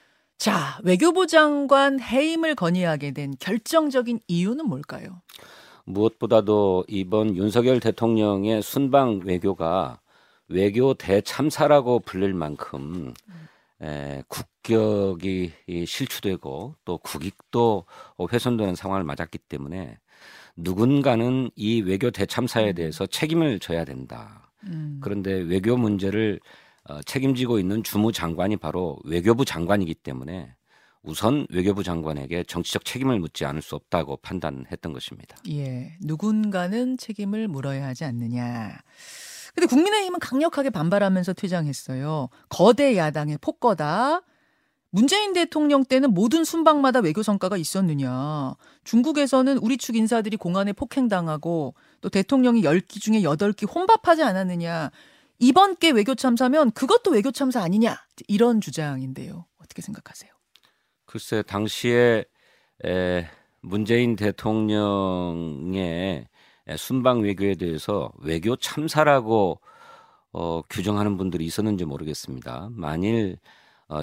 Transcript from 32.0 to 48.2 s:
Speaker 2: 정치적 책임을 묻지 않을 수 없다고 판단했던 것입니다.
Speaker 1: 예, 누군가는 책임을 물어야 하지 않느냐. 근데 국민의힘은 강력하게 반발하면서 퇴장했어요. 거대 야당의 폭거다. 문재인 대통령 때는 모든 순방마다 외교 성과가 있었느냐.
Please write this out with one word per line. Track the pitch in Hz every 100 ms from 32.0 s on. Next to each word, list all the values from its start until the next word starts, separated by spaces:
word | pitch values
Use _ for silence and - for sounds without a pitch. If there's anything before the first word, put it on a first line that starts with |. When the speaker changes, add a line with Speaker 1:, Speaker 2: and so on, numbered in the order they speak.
| 78 73 67 87
Speaker 2:
정치적 | 87 87 - -
책임을 | - 127 131 110
묻지 | 80 - 69
않을 | 76
수 | -
없다고 | 76 - 87 71 67
판단했던 | - 92 80 67 64 - 82
것입니다. | 64 - - - - 170
Speaker 1:
예, | 147 135 123 170 165
누군가는 | 151 156 214 214 208 185 180 226 254 254
책임을 | - 208 196 214 220
물어야 | 135 139 135 135
하지 | 127
않느냐. | 151 120 117 123 120 117 107 - _ _ - - - - -
근데 | - 339
국민의힘은 | 262 392 415 370 359
강력하게 | - 262 330 294 269
반발하면서 | 180 165 202 196 185 180
퇴장했어요. | 180 185 175 147 127 - 131 147 156 123 - _
거대 | - 202 240 285 190
야당의 | 156 151 151 147
폭거다. | - - 240 165 147 185 277 349 - _ _ _ _ _ _
문재인 | 185 277 403 415
대통령 | 359 339 311 294 277
때는 | 254 262 277
모든 | 175 220 330
순방마다 | 311 330 311 294 269 240
외교 | 165 196
성과가 | 214 196 185 202
있었느냐. | 151 190 175 143 127 127